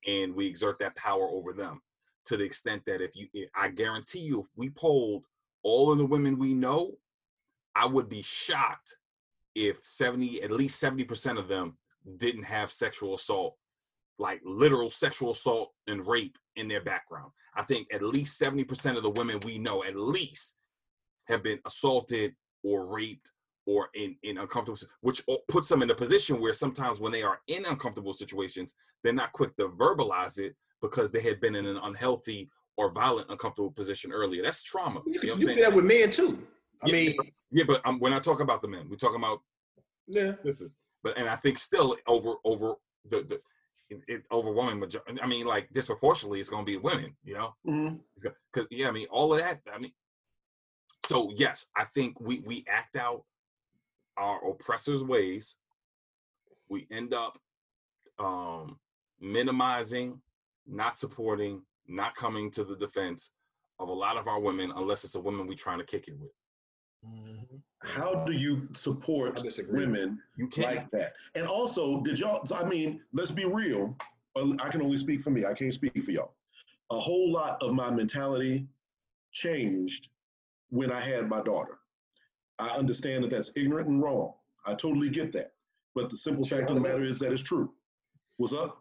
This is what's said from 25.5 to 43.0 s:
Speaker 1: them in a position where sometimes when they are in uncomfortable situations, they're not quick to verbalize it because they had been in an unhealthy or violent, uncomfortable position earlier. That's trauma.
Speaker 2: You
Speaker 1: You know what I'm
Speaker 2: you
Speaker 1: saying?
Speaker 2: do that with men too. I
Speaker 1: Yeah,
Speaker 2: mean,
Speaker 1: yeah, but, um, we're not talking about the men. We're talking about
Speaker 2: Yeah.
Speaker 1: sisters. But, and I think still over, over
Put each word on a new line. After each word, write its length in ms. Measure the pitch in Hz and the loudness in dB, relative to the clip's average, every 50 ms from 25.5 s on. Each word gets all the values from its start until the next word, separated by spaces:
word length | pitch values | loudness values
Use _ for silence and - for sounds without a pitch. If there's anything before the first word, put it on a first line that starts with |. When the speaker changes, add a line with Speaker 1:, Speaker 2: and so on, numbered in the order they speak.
| 151 156 151 - | 2 2 4 6
Speaker 1:
them 140 | 165 139 127 | 4 4 6
in 80 | 117 | 4
a 40 | 113 | 2
position 460 | - 123 117 127 202 - - 143 117 | 2 4 4 4 4 4 2 0 2
where 120 | 113 113 113 | 2 2 2
sometimes 460 | - 151 139 131 - 135 123 113 101 | 2 0 -2 -2 -2 -2 -2 -2 -2
when 120 | 107 110 | -2 -2
they 100 | 113 113 | -2 0
are 180 | 107 101 92 - - - | 0 0 0 -2 -4 -4
in 180 | 156 180 196 | -4 -2 -2
uncomfortable 480 | 175 147 127 - 120 104 107 101 98 92 | -2 -4 -2 -4 -6 -6 -4 -6 -6 -6
situations, 600 | - 101 - 98 95 98 92 - 92 90 90 - _ _ _ _ _ - | -6 -10 -8 -6 -4 -4 -4 -6 -8 -10 -10 -12 _ _ _ _ _ 2
they're 100 | 117 120 | 2 4
not 180 | 131 120 - - | 4 0 -2 0
quick 220 | - 131 - - - | 0 0 0 2 0
to 120 | 101 92 | -2 -2
verbalize 720 | 90 87 120 151 - 151 127 104 92 90 92 87 85 98 | 2 4 6 6 6 6 2 0 0 0 -2 -2 -4 -6
it 160 | 98 92 - _ _ _ _ _ | -6 -6 -8 _ _ _ _ _
because 300 | - 104 - 131 113 104 | -8 -2 0 2 2 2
they 100 | - 113 | 2 0
had 180 | 113 117 104 92 | 2 2 0 2
been 160 | 117 113 107 | 2 0 2
in 120 | 101 101 98 | 0 -2 -2
an 100 | 98 98 - | -4 -4 -6
unhealthy 680 | 104 101 101 123 127 123 117 - 117 110 101 95 - _ _ _ _ _ - | -6 -6 0 0 0 0 0 -2 -6 -8 -8 -10 -12 _ _ _ _ _ 0
or 140 | 104 98 | 0 2
violent, 380 | 82 92 117 131 127 110 - - | 2 2 4 4 4 2 0 -4
uncomfortable 400 | 101 - - 110 - - 101 95 | -8 -4 -4 -4 -2 -2 -2 -2
position 420 | - - 101 95 98 - - 92 | -2 -4 -4 -4 -4 -6 -6 -4
earlier. 300 | - 107 107 95 90 87 | -2 0 0 0 0 0
That's 220 | 90 - 170 - - | 0 0 0 -2 -4
trauma. 380 | - - 190 180 151 104 82 - | -4 -4 -2 -2 -2 -4 -4 -4
Speaker 2:
You 80 | 330 330 | -4 -2
Speaker 1:
You 0 | |
know 60 | 349 | -2
what 140 | - 220 - | -2 0 2
I'm 60 | 190 | 4
Speaker 2:
you 60 | 302 | 4
Speaker 1:
saying? 120 | 294 240 233 | 6 6 8
Speaker 2:
do 40 | 226 | 8
that 80 | 220 202 | 10 10
with 120 | 190 175 | 8 10
men 240 | 190 226 240 220 208 | 10 10 10 8 6
too. 380 | - - 359 320 - - - - - _ _ _ _ _ - | 6 4 4 4 4 0 -6 -14 -20 _ _ _ _ _ 2
I 40 | 160 | 2
Speaker 1:
Yeah, 60 | 175 | 4
Speaker 2:
mean, 240 | 165 165 156 - - - - - _ _ _ | 6 4 4 2 0 -2 -4 -10 _ _ _
Speaker 1:
yeah, 120 | 127 160 160 143 | 4 4 6 6
but, 180 | 139 131 - | 4 4 4
um, 140 | 127 131 123 | 2 2 4
we're 100 | 120 127 | 4 4
not 140 | 139 135 135 | 4 4 4
talking 180 | 170 151 131 | 2 2 4
about 220 | 147 135 120 104 - | 4 2 2 0 0
the 40 | 104 | -4
men. 200 | 95 87 78 - | -8 -10 -10 -12
We're 60 | 101 | -6
talking 240 | 98 - 120 110 117 | 0 0 0 2 2
about 220 | 117 110 107 - - _ _ _ _ _ _ _ _ _ _ _ _ - | 0 -2 -2 -4 -6 _ _ _ _ _ _ _ _ _ _ _ _ -2
Speaker 2:
Yeah. 260 | 190 208 196 196 196 - - | 0 2 2 2 -2 -2 -4
Speaker 1:
sisters. 360 | 143 139 - 87 82 - - _ _ _ _ - | -4 -4 -4 -8 -12 -14 -18 _ _ _ _ -4
But, 140 | 110 107 123 | -4 -2 -2
and 120 | 120 113 | -2 -2
I 60 | 113 | -2
think 240 | 117 - 143 131 - | 2 2 2 2 2
still 360 | - - - 180 156 131 120 - - - | 2 4 4 4 6 4 2 0 2 4
over, 260 | 117 117 110 117 113 - - | 4 4 4 0 -4 0 0
over 300 | 110 113 104 107 110 110 - _ _ _ _ | 0 2 2 0 -2 -2 -4 _ _ _ _